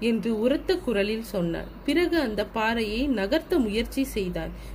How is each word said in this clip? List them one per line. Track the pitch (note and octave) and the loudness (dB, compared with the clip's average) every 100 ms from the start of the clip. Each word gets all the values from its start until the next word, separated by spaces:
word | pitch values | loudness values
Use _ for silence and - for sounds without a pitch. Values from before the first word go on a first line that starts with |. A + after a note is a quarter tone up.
என்று | A3+ A3+ A#3 G#3+ | 0 2 0 2
உரத்த | A#3+ D#4 - F4+ | 2 2 2 0
குரலில் | B3+ G3+ G#3 A3 | 2 0 0 -2
சொன்னான். | A3+ G3 E3+ D#3+ - - | -4 -2 0 -2 -6 -6
பிறகு | - D#4+ F4 E4 | 0 2 2 2
அந்த | B3 G#3 G3+ | 0 -2 -2
பாறையை | A3+ A3 A#3 G#3+ A3 C#4+ | 0 0 2 0 0 0
நகர்த்த | A3 G3 D#4 - F4 | 0 2 0 2 2
முயற்சி | A3 G#3+ A#3 C4+ | 2 0 -2 -2
செய்தான். | C4+ A3 F#3 F3 E3 - - | -2 -2 -2 -4 -6 -10 -10